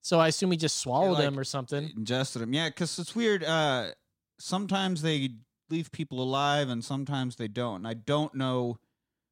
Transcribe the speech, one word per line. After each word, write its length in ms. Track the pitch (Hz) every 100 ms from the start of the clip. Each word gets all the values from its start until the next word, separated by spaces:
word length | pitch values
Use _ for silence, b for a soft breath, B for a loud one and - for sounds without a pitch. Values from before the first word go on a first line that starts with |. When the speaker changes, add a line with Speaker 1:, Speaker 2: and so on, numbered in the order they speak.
Speaker 1:
So 160 | - 175
I 80 | 160
assume 220 | 156 190
he 40 | 170
just 200 | 156 -
swallowed 340 | - 127 190
Speaker 2:
Like, 80 | 165
Speaker 1:
them 140 | 147 139
or 60 |
something. 460 | 131 143 127 143 151 107
Speaker 2:
ingested 440 | 110 127 139 123
them. 100 | 113
Yeah, 160 | 135 165
'cause 280 | - 170 -
it's 180 | 170 226
weird. 260 | 226 202
Uh, 500 | 156 160 151 127 98 - _ _ _ _
sometimes 640 | - 180 202 196 190 175
they 280 | 160 151 135 113 - _ _
leave 200 | 165 160
people 300 | - 160 127
alive 460 | 131 135 143 147 139
and 160 | 120
sometimes 520 | 110 135 135 139 127 120
they 120 | 113
don't. 280 | 104 120 95
And 120 | 110
I 60 |
don't 400 | 117 110 147 151
know. 440 | 135 131 127 123 113 _ _ _ _ _